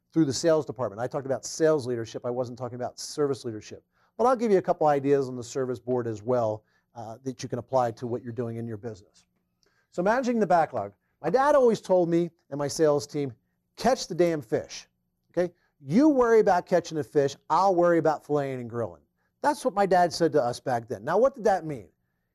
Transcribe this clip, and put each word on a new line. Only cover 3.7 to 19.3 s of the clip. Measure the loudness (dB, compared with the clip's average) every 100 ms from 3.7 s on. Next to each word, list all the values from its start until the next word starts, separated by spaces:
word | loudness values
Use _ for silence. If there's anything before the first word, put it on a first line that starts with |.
| -20 _ _ _ 0
But | 0
I'll | 2
give | 2
you | 2
a |
couple | 2 2 2
ideas | 2 4 2 0
on | -8
the |
service | -8 -6 -4 -6
board | -4 -4 -4
as | -6
well, | -2 0 0 -4 _ _ _ -18
uh, | -16 -12
that | -12 -10
you | -8
can | -8
apply | -2 0 0
to | -2 -6
what | -6
you're | -8
doing | -8 -8 -8
in | -8
your | -10
business. | -10 -14 _ _ _ _ _ _ _ _ _
So | -4
managing | 0 0 0 0
the | 2
backlog. | 2 2 -2 -8 -12 _ _
My | -2
dad | 2 4 6
always | 4 2
told | 2 2 4
me | 2 0 -6 _
and | -6
my | -4
sales | 2 2 2 -2
team, | -6 -6 -10 _ _ _ -4
"Catch | 0 0 -2
the | 0
damn | 2 0
fish." | -2 -4 -4 -14 -20 _ _ _ _
Okay? | -4 -4 -6 _ _
"You | 0 4 4
worry | 4 4 4
about | 4 2 2
catching | 0 0 -6
the |
fish, | -2 0 0 -2 -2
I'll | 2 4 4
worry | 4 4
about | 2 0
filleting | -2 -4 -2 -8
and | -8
grilling." | -6 -8 -10 _ _ _